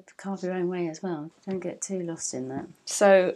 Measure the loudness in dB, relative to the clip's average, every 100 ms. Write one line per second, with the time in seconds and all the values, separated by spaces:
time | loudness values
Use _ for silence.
0 | -8 -14 -8 -6 -4 -2 -2 -2 -4 -4
1 | -6 -6 -8 -12 -8 -6 -6 -8 -6 -6
2 | -6 -6 -6 -6 -6 -6 -8 -12 -8 4
3 | 8 8 6